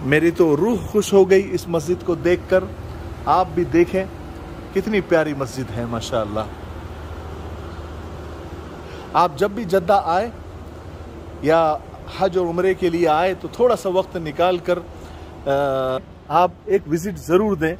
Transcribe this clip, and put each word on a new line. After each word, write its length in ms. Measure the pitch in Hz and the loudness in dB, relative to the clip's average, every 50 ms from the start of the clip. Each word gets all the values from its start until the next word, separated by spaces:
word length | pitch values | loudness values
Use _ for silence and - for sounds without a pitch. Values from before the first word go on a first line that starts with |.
| - | 2
मेरी 260 | 127 143 151 156 170 | 4 2 4 4 4
तो 240 | 165 - 180 160 147 | 4 6 4 6 6
रूह 320 | 143 175 220 247 196 160 | 4 4 2 2 0 -2
खुश 260 | - - 208 202 - - | 0 0 0 0 4 6
हो 120 | 196 190 | 6 8
गई 160 | 180 196 190 | 8 8 6
इस 280 | 196 - - 170 - 185 | 6 2 -2 -4 -4 -2
मस्जिद 300 | 170 170 147 156 180 175 | -2 -2 0 0 -2 -2
को 180 | - - 175 | 0 -4 -4
देखकर। 520 | 156 135 170 180 175 - - 185 185 185 196 - - - - - - - - - - - - | 0 2 2 2 2 0 2 2 2 2 0 -10 -12 -12 -12 -12 -12 -10 -12 -12 -8 0 2
आप 180 | 147 170 185 | 4 4 4
भी 180 | 175 156 170 175 | 2 0 -2 -2
देखें, 420 | 139 135 165 175 170 - 190 190 196 - - - - - - - - - - - - - | 2 4 4 4 4 2 -2 -2 -2 -8 -12 -14 -14 -14 -14 -14 -14 -12 -14 -14 -4 -4
कितनी 260 | 196 190 - 220 202 | -4 -2 0 0 0
प्यारी 340 | 175 - 175 165 156 151 147 | 2 4 4 4 4 2 0
मस्जिद 320 | 139 139 120 - 131 131 | -4 -4 -6 -4 -8 -6
है 200 | 104 101 113 120 | -6 -4 -6 -4
माशाअल्लाह। 600 | 117 117 117 107 - - 117 110 104 104 107 107 104 - - - - - - - - - - - - - - - - - - - - - - - - - - - - - - - - - - - - - - - - - - - - - - - - - - - - - 151 | -4 -4 -6 -4 -2 -2 -2 -2 -2 -2 -4 -4 -6 -8 -14 -14 -12 -12 -12 -12 -12 -12 -12 -12 -12 -12 -12 -10 -12 -12 -12 -12 -12 -12 -12 -12 -12 -12 -12 -12 -12 -12 -12 -12 -12 -12 -12 -12 -12 -12 -12 -12 -12 -12 -12 -12 -14 -14 -14 -14 -14 -14 -14 -14 -4 2 2
आप 180 | 170 180 156 | 2 2 2
जब 180 | 135 190 214 202 | 0 0 0 0
भी 100 | 226 233 | -4 -4
जद्दा 320 | 175 175 190 185 170 208 | 0 0 0 4 4 2
आए 360 | 196 - 156 165 180 214 240 220 - - - - - - - - - - - - - - - - - - - - - - | 2 4 2 0 0 0 -2 -6 -12 -16 -16 -16 -16 -16 -16 -16 -16 -16 -16 -16 -16 -16 -14 -14 -16 -16 -14 -14 -4 2
या 360 | 143 156 165 165 156 151 151 - - - - - - - - | 4 4 6 6 4 2 0 -4 -12 -16 -16 -16 -14 -4 0
हज 160 | 185 190 170 | 0 2 2
और 100 | 185 180 | 2 0
उम्रे 280 | 170 165 175 180 190 185 | 0 0 2 2 2 2
के 160 | 185 185 175 | 2 0 0
लिए 160 | 165 170 170 | 2 4 4
आए 280 | 160 151 156 175 185 185 | 4 4 4 4 2 0
तो 140 | - - 165 | -2 -8 -12
थोड़ा 260 | - - 233 247 233 | 0 2 4 4 4
सा 140 | 202 - 196 | 4 0 0
वक्त 280 | 180 185 185 - - | 2 2 0 0 -4
निकाल 440 | 180 165 156 139 - 170 180 185 175 160 - | -6 -6 -6 0 2 4 4 4 2 2 0
कर, 80 | 175 175 | 0 0
अ, 1200 | 170 - - - - - - - - - - - - 139 139 139 143 139 135 135 131 131 131 131 - - - - - - | -2 -12 -16 -16 -16 -16 -16 -16 -16 -16 -16 -8 -2 0 2 2 2 2 0 0 0 0 -2 -4 -6 -8 -20 -20 -10 0
आप 240 | 147 160 180 180 175 - - - | 4 4 4 4 2 -4 -4 0
एक 180 | 185 196 185 151 | 0 0 2 2
विजिट 280 | 151 170 160 208 190 | -2 -2 -2 -4 -8
ज़रूर 420 | 156 135 - 165 180 214 214 196 165 | -8 -2 4 4 4 4 4 0 0
दें। 160 | 151 160 170 - | 0 -2 -2 -2